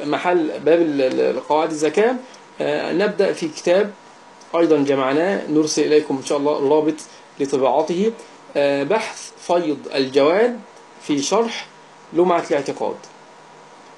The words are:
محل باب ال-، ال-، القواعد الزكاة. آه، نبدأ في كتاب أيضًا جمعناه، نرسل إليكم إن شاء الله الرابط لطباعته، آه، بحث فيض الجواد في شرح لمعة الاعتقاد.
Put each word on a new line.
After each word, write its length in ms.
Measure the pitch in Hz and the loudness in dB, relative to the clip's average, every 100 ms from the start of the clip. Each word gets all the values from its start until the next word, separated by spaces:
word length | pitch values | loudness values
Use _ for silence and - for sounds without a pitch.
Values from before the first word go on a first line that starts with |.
محل 560 | 143 143 180 180 156 - | -4 -2 0 0 0 -2
باب 200 | 147 170 | 2 4
ال-، 200 | 165 143 | 2 2
ال-، 360 | 127 127 131 127 | 0 2 0 0
القواعد 340 | - 151 160 | -2 0 0
الزكاة. 460 | 156 156 180 226 254 - - - - | -2 0 2 2 0 -8 -20 -14 -6
آه، 320 | 147 151 - | -4 -2 -2
نبدأ 400 | 156 208 202 190 | 0 0 0 0
في 160 | 156 160 | -2 -6
كتاب 440 | - 175 185 208 - - - - - - 165 | -4 0 2 0 -6 -20 -20 -20 -20 -6 0
أيضًا 200 | 165 151 | 2 2
جمعناه، 680 | 139 135 131 147 180 196 - | 2 0 0 0 0 -2 0
نرسل 360 | 151 156 - | 0 0 0
إليكم 340 | 147 151 151 135 | 2 2 2 -4
إن 80 | |
شاء 140 | - 147 | -4 -2
الله 200 | 143 151 | 0 0
الرابط 360 | 139 151 151 156 - - - - | 2 2 2 -2 -8 -20 -14 -6
لطباعته، 720 | 139 143 131 135 160 180 220 220 - - - 143 | -2 0 2 2 0 0 -2 -4 -12 -20 -8 -2
آه، 260 | 143 139 | 0 0
بحث 480 | 143 220 - - - - - | 0 -2 -4 -10 -16 -10 -2
فيض 320 | 175 160 139 - | 0 0 -4 -4
الجواد 680 | 143 131 139 143 190 247 233 - - - - | -4 0 2 4 4 2 -2 -12 -20 -20 -12
في 200 | - 143 | -4 -2
شرح 440 | 139 202 233 - - - - - - | 0 0 0 -4 -12 -20 -20 -20 -4
لمعة 320 | 165 180 170 - | 0 2 2 0
الاعتقاد. 460 | 147 139 - 101 - - - - - - - - - - | -2 -2 -4 -6 -8 -14 -20 -20 -20 -20 -20 -20 -20 -20